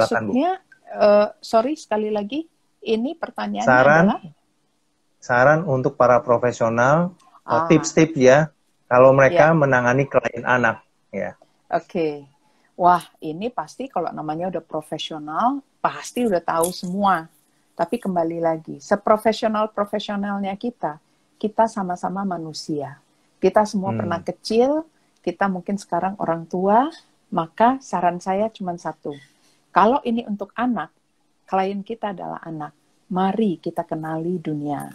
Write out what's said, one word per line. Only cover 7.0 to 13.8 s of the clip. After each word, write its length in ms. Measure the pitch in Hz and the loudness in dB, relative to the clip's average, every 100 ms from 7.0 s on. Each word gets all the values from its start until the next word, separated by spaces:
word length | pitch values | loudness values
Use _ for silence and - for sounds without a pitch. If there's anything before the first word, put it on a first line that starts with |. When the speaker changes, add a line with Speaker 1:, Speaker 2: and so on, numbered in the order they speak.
| 180 - _ _ | 0 -6 _ _
Speaker 1:
eh, 100 | - | -2
Speaker 2:
Ah. 120 | 117 165 | 0 4
Speaker 1:
tips-tips 500 | 160 147 - 160 160 | 2 2 2 2 4
ya, 360 | 127 139 156 _ _ _ - | 6 6 4 _ _ _ 2
kalau 260 | 123 131 | 6 8
mereka 380 | 135 135 170 151 | 8 6 6 6
Speaker 2:
Iya. 80 | 165 | 4
Speaker 1:
menangani 460 | 139 127 123 131 120 | 4 2 2 2 2
klien 380 | 127 117 123 | 0 0 -2
anak, 400 | 123 127 117 - _ _ _ | -2 2 0 -2 _ _ _
ya. 260 | 101 95 - _ _ - | -8 -8 -10 _ _ -6
Speaker 2:
Oke. 560 | 170 - 185 156 147 139 _ _ _ _ | -6 -4 -4 -4 -6 -14 _ _ _ _
Wah, 300 | - 175 175 - _ | 0 2 2 0 _
ini 300 | 156 160 226 | -12 -8 -8
pasti 380 | 208 156 - | -8 -10 -12